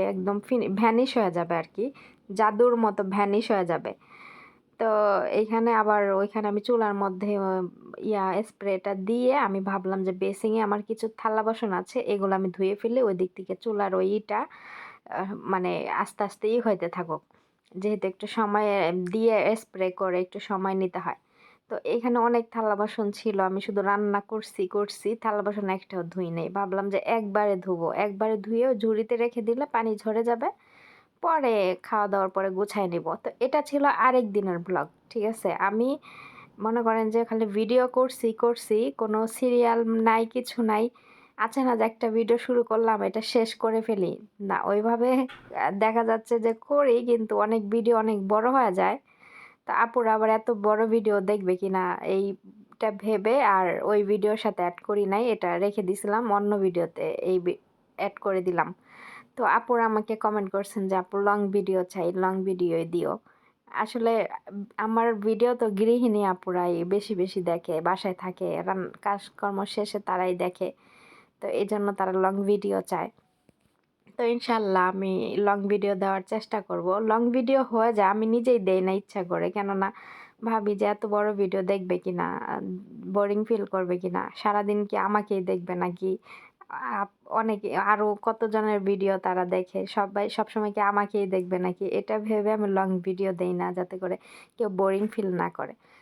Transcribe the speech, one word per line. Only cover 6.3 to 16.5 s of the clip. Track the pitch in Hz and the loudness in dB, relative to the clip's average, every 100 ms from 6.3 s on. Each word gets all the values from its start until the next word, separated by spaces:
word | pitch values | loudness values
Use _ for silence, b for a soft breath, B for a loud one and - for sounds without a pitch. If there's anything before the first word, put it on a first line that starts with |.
| 214 214 | 0 0
আমি | 208 | 0
চুলার | 208 240 214 | 2 2 2
মধ্যে, | 202 196 185 202 208 | 0 -2 -2 -2 0
আহ, | 190 185 180 - - - | 0 0 -2 -8 -16 -8
ইয়া | 214 208 190 185 | -2 0 0 -2
স্প্রেটা | 220 _ 202 190 202 190 | -4 _ -2 -2 -2 -4
দিয়ে | 190 233 247 277 | -2 2 2 4
আমি | 226 196 | 2 0
ভাবলাম | 190 196 190 190 | -2 -2 -2 -2
যে | 185 | -2
বেসিংয়ে | 185 190 196 220 220 | -2 -4 -2 0 0
আমার | 208 208 | 2 -2
কিছু | 208 220 226 - | -4 -6 -6 -4
থালা | 226 220 | -2 0
বাসন | 220 226 220 | 0 -2 -2
আছে, | 185 185 254 | -2 -4 -4
এগুলো | - 202 196 190 | -2 0 2 2
আমি | 190 | 0
ধুয়ে | 180 190 202 | 0 -2 0
ফেলে | 233 247 | 0 2
ওই | 233 | 2
দিক | 185 185 - | 0 -4 -6
থেকে | 190 190 | -10 -8
চুলার | 233 208 196 185 | -4 -2 0 0
ওই | 190 208 | 0 -2
ইটা, | 208 208 302 B B B B B - | -2 -4 -4 B B B B B -10
আহ, | - 190 | -8 -8
মানে | - 139 190 180 170 123 | -8 -4 -2 -2 -2 -4
আস্তে | - 202 - | -4 -4 -4
আস্তে | 202 - | -6 -4
ই | 214 | 0